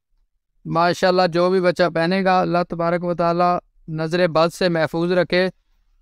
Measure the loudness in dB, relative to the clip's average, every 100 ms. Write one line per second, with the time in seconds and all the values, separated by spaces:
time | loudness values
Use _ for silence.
0 | _ _ _ _ _ _ -6 0 0 2
1 | 0 2 0 2 0 2 0 2 0 0
2 | 0 0 2 0 0 -2 -2 -4 -2 -2
3 | -4 -2 0 0 0 0 -6 _ -12 -8
4 | -4 0 0 2 0 0 -2 0 -2 -2
5 | 0 0 0 0 -2 -4 _ _ _ _